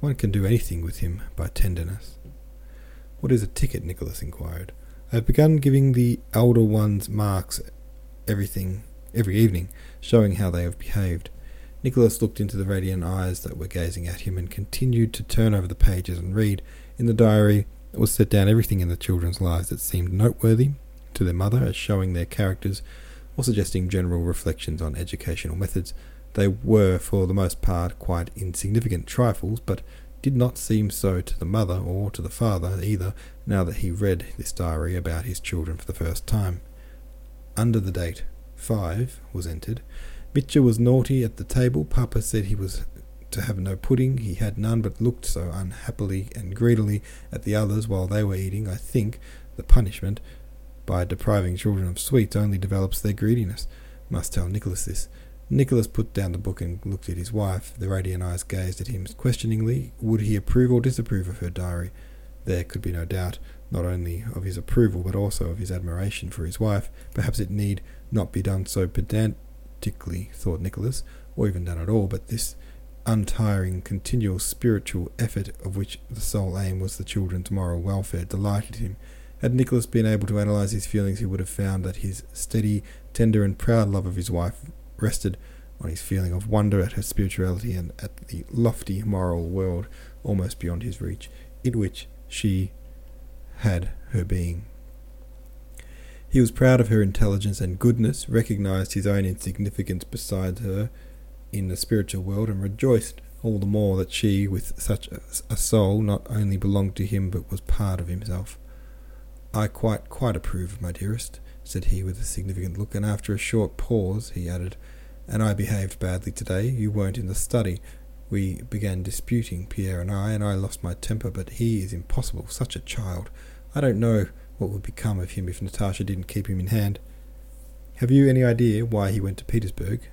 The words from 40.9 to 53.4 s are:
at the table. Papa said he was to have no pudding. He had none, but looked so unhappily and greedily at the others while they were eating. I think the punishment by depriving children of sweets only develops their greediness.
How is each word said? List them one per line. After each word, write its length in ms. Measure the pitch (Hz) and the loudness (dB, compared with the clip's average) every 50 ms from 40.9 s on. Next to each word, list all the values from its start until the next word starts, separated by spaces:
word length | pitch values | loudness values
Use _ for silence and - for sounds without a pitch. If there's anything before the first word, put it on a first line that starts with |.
| 123 131 120 - 135 131 123 | 6 6 4 4 2 2 2
at 140 | 113 - - | 0 -2 -6
the 80 | - | -6
table. 400 | - - 127 123 123 127 147 151 | -2 2 4 4 4 4 2 0
Papa 360 | - - 123 120 - - 113 | 4 4 2 4 4 2 0
said 240 | 107 - - 110 101 | 0 2 0 0 2
he 100 | 98 107 | 2 0
was 260 | 101 98 92 - - - - - - - - - - - - | 0 0 -4 -4 -4 -6 -6 -8 -10 -18 -18 -18 -18 -14 -10
to 120 | - 123 - | -8 -6 -4
have 140 | 131 107 95 | -2 -2 -2
no 200 | 92 98 98 95 | -2 -2 -2 -2
pudding. 400 | - - 135 123 127 131 135 127 | 2 2 4 4 4 2 0 -2
He 160 | 113 107 87 | -2 -4 -2
had 240 | 90 107 104 95 - | 0 -2 -2 0 -2
none, 240 | 104 110 113 113 | 0 0 2 2
but 180 | 107 104 87 - | 0 -2 -2 0
looked 260 | 113 120 120 - - | 0 0 0 -2 -2
so 240 | - - - 85 87 80 | -2 0 0 0 -4 -4
unhappily 760 | 92 95 90 110 - - - 117 - 107 98 95 95 98 110 - | -4 -6 -6 -8 -8 -8 -10 -6 -4 -4 -2 -2 -4 -4 -6 -10
and 180 | - 104 90 98 | -10 -8 -8 -2
greedily 480 | 98 117 120 120 110 107 104 104 101 - - - - - - | 2 6 6 6 6 4 2 0 -2 -4 -8 -18 -18 -16 -10
at 120 | - - - | -10 -8 -2
the 120 | - 104 | 0 2
others 320 | 107 110 101 104 110 107 113 | 2 2 2 0 0 0 0
while 200 | 101 92 92 90 | -2 -2 0 0
they 180 | 101 104 107 | 0 0 0
were 100 | 101 95 | 0 0
eating. 320 | 92 95 95 98 101 107 101 | -2 -4 -4 -4 -4 -4 -4
I 80 | 90 | -4
think 460 | 113 - - - 135 107 107 113 - - - - - - - - | -6 -8 -2 0 0 0 0 -4 -6 -14 -16 -18 -18 -18 -16 -14
the 80 | - - | -12 8
punishment 560 | - - 131 117 95 - - - 95 104 - - - - - - - - - - - - - - - | 10 10 10 10 6 -2 -4 -4 -4 -4 -4 -8 -14 -16 -18 -18 -18 -18 -18 -18 -18 -18 -16 -6 -2
by 140 | - 90 87 | 0 0 0
depriving 500 | 90 87 - - - 107 101 92 90 90 | 0 -2 -2 2 2 4 4 4 2 0
children 320 | 90 - 107 104 95 92 87 | 0 0 0 2 2 0 -2
of 100 | 90 - | -2 -4
sweets 380 | - - 135 131 107 - - | -4 2 4 4 4 4 2
only 220 | 107 104 104 101 92 | 0 2 2 2 0
develops 420 | 92 95 98 98 95 95 - - | 0 0 0 2 2 2 0 0
their 140 | - 107 101 | 0 -2 0
greediness. 520 | 98 - 107 117 120 | 2 2 2 4 4